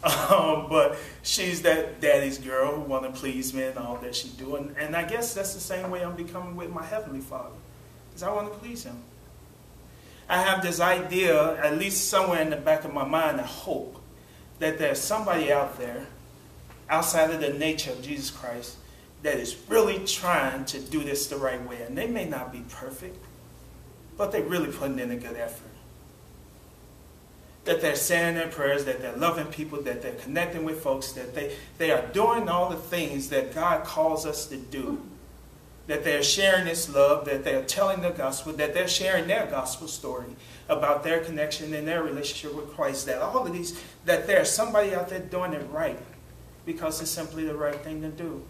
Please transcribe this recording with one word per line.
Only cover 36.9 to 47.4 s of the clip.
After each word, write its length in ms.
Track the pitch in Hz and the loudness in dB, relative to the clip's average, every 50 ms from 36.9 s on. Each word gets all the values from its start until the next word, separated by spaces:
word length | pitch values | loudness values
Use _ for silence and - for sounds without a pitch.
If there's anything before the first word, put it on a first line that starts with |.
| 143 | 6
love, 320 | 139 139 143 147 147 - | 8 8 8 8 6 4
that 180 | 147 139 135 - | 0 -2 0 0
they're 180 | 156 135 180 - | 2 0 0 0
telling 400 | - - 196 196 190 190 185 175 | 0 2 2 2 2 2 2 0
the 80 | 175 | -2
gospel, 420 | 170 170 135 135 135 - - 156 151 | -2 0 -2 -2 -2 -4 -6 -8 -2
that 200 | 139 151 151 147 | 0 0 0 2
they're 140 | 175 185 175 | 0 0 0
sharing 400 | - - 190 185 190 175 165 170 | 0 0 2 2 2 2 2 2
their 180 | 196 226 208 | 0 0 0
gospel 400 | - 147 135 127 - - - 165 | 0 -2 -4 -4 -4 -6 -8 -8
story 480 | - - - - 131 127 123 120 117 - - - - - - - - | -10 -10 -8 -8 -6 -6 -6 -8 -10 -14 -16 -18 -20 -20 -20 -2 0
about 360 | 151 143 - - 147 147 - | 0 2 4 2 2 2 2
their 160 | 156 165 165 | 2 0 0
connection 520 | 165 165 165 151 151 151 - - 156 151 156 | 0 -2 -2 -2 -2 -2 -2 -6 -6 -6 -6
and 140 | 151 151 | -4 -4
their 160 | 156 170 170 160 | -2 -2 -2 -2
relationship 540 | 147 139 143 143 139 - - - 147 147 | -2 -4 -4 -4 -6 -6 -6 -8 -8 -8
with 180 | 151 147 - - | -8 -10 -10 -4
Christ, 320 | - 151 139 135 - - | -2 -2 -2 0 -2 -4
that 160 | 139 127 - - | -2 -2 0 0
all 240 | - - 254 - | 0 2 0 0
of 60 | 175 170 | 0 -4
these, 280 | 175 170 - - - - - - - - | -6 -6 -6 -8 -10 -14 -16 -18 -10 2
that 200 | 170 175 156 - | 2 4 4 4
there's 240 | - 202 185 - - | 6 6 6 6 6
somebody 420 | - - 220 226 208 208 208 196 185 | 4 2 2 4 6 4 4 4 2
out 160 | 175 175 - | -2 -2 -2
there 120 | 185 185 | -4 -8
doing 320 | 180 - - 180 180 180 156 | -8 -4 -2 -2 -2 -2 -2
it 120 | 147 139 - | -4 -6 -6
right 280 | - - 330 302 - - - - - - - - - - - - - - - | -4 -2 -2 -2 -2 -4 -10 -16 -18 -20 -20 -20 -20 -20 -20 -20 -20 -16 -8
because 360 | 170 165 160 170 156 156 - | -8 -6 -4 -2 -4 -2 -2
it's 100 | 160 156 - | -4 -4 -4
simply 320 | 170 156 156 156 156 | -4 -6 -6 -6 -4